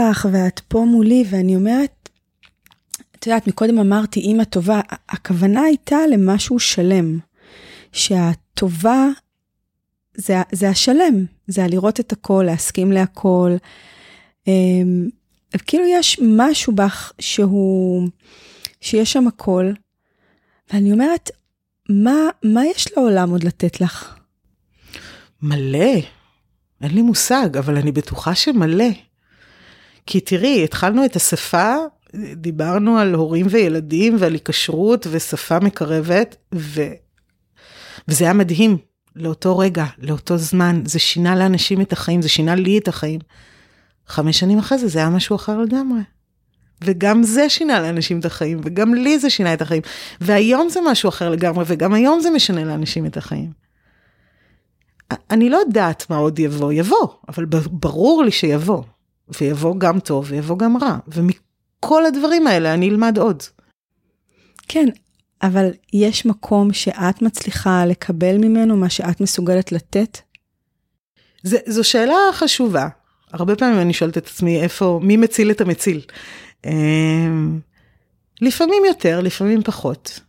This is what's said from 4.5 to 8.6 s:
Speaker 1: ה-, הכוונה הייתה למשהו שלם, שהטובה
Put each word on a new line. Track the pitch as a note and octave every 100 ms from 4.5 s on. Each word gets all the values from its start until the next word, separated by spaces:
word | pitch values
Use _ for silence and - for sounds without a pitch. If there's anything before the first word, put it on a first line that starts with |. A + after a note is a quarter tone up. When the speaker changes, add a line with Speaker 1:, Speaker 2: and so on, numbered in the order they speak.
| F#3+ F3 G#3+ -
Speaker 1:
ה-, | - -
הכוונה | F#3+ - F3 G3 G#3
הייתה | D#4 D4 - C#4+ D#4+
למשהו | A3+ F#3+ G3+ - A#3+
שלם, | - - F3+ F#3+ E3 E3 - _ _ - - - -
שהטובה | - - F#3+ E3+ E3+ _ -